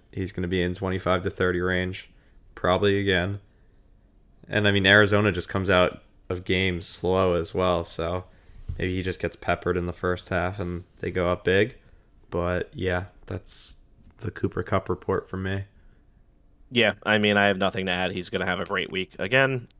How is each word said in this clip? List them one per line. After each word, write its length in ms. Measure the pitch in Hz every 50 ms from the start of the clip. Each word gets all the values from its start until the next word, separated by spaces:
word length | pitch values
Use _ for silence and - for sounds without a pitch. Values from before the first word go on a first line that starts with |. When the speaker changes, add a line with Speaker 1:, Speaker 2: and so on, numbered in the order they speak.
| _ _
Speaker 1:
he's 200 | - 107 95 90
gonna 160 | - 92 92 87
be 140 | 95 90
in 120 | 87 90 90
twenty-five 480 | - 98 92 92 92 - 90 92 87
to 80 | 92 95
thirty 300 | - - 98 90 90 87
range, 500 | 90 92 92 90 92 92 92 - - - - - _ _ _ - - - -
probably 440 | - - 90 92 90 101 101 98 101
again. 420 | 98 98 95 87 90 98 101 101 - _ _ _ _ _ _ - _ _ - _ _ _ _ _ _ _ - _ - -
And, 180 | - 107 104
I 40 | 101
mean, 160 | 101 101 95
Arizona 440 | 95 101 104 107 95 104 101 107 104
just 200 | 87 90 - -
comes 180 | - 98 92 95
out 320 | 95 90 90 - - - - _ _ _ _ -
of 140 | 92 92 92
games 420 | - 92 92 95 92 90 85 87
slow 480 | - - - - 90 92 92 92 90 87
as 200 | 85 85 - -
well, 300 | 92 92 90 87 85 82
so 400 | - - - 85 82 90 90 - - - - - - - - - - - -
maybe 180 | 87 92 90
he 60 | 95
just 180 | 90 92 90 -
gets 160 | - 85 -
peppered 400 | - - - 87 - - 90 90
in 80 | 90 87
the 80 | 90
first 380 | 85 - - 90 90 87 - -
half 280 | 95 87 87 90 98 104
and 260 | 90 87 87 87 - _ _ -
they 100 | - 90
go 200 | 90 92 87 87
up 140 | 90 - -
big. 320 | 92 92 98 110 123 - - _ - - - _ _ _ - - _
But, 400 | - 90 87 90 90 87 - -
yeah, 320 | - - 92 90 87 90 95 - - - -
that's 500 | - 98 98 - - - - - - - - - _ - - - - - -
the 100 | - 98
Cooper 320 | - - - 92 - 92
Kupp 260 | 90 - 101 95 - -
report 400 | 90 - - - 95 90 - -
for 80 | -
me. 280 | 95 95 95 98 98 98 - _ - - - - _ _ _ _ _ _ _ _ _ _ _ _ _ - -
Speaker 2:
Yeah, 240 | 127 120 110 104 - -
I 160 | - 104 107 107
mean, 180 | 107 104 104
I 120 | 101 101 101
have 100 | 95 92
nothing 260 | 98 92 - 98 95
to 60 | 92
add. 200 | 90 90 92 90
He's 180 | 98 92 87 -
gonna 160 | 98 92 92
have 140 | 92 90 92
a 40 | 90
great 260 | 85 101 92 85 -
week 260 | - 92 92 - - -
again. 500 | 92 98 127 135 135 139 131 123 117 - _